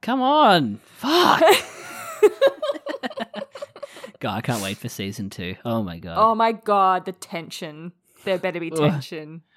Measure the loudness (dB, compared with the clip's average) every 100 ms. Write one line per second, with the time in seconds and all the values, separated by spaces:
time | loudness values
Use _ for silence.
0 | -4 0 4 6 8 8 4 -4 -12 -10
1 | 0 4 4 6 6 6 2 -14 -16 -14
2 | -14 4 4 6 2 2 -6 -6 -8 -8
3 | -8 -8 -10 -10 -14 -14 -18 -16 -18 -16
4 | -20 -10 -6 -4 -4 -4 -4 -6 -10 -8
5 | -8 -6 -10 -8 -10 -8 -4 -4 -4 -8
6 | -8 0 2 4 0 0 -2 2 2 2
7 | -4 -12 -12 -12 -12 -12 -14 -14 -16 -18
8 | _ _ -4 -2 -2 -4 -6 0 2 0
9 | -6 -12 -14 -16 _